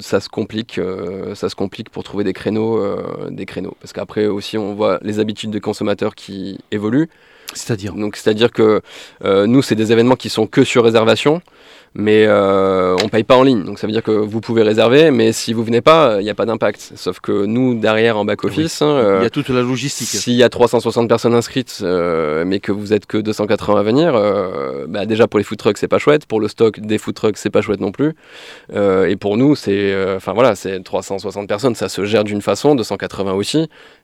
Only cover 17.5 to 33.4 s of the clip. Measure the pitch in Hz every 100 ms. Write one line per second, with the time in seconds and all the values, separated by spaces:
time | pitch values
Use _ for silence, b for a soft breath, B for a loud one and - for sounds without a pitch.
17.5 | 117 131 117 107 110 117 107 104 107 104
18.5 | 120 160 - 151 143 107 98 95 147 135
19.5 | 127 123 131 135 - 113 107 123 123 120
20.5 | - 120 120 113 117 117 113 120 117 117
21.5 | 135 123 - 92 90 87 82 78 78 90
22.5 | 98 - 101 104 104 - 107 107 107 107
23.5 | 104 - 104 104 127 170 123 104 98 92
24.5 | 90 67 69 69 104 101 110 110 107 101
25.5 | 107 117 104 87 95 - 151 - 110 104
26.5 | - 113 104 107 107 - 104 110 101 110
27.5 | 107 104 101 98 95 147 160 B B B
28.5 | B B 104 101 95 90 98 101 104 135
29.5 | 143 - 101 98 98 95 95 - 95 127
30.5 | 101 95 95 92 95 95 98 98 98 101
31.5 | 104 131 110 98 - 101 107 104 104 -
32.5 | 101 143 147 107 98 92 - 98 95